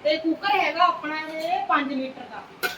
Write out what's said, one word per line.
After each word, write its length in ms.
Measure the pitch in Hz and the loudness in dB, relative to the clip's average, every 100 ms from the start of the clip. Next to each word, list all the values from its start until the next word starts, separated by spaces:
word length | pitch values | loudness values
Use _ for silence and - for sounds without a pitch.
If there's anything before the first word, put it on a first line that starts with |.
ਤੇ 140 | 294 311 | 0 2
ਕੁੱਕਰ 380 | 330 - 403 403 | 2 0 2 2
ਹੈਗਾ 280 | 320 320 | 2 4
ਆਪਣਾ 360 | 349 330 302 311 | 4 4 -4 -6
ਇਹ 480 | 311 320 320 392 - | -6 -6 -2 -2 2
ਪੰਜ 260 | 302 269 | 0 0
ਲੀਟਰ 280 | 262 262 254 | -4 -6 -8
ਦਾ। 480 | 247 214 - - - | -14 -14 -16 -6 -4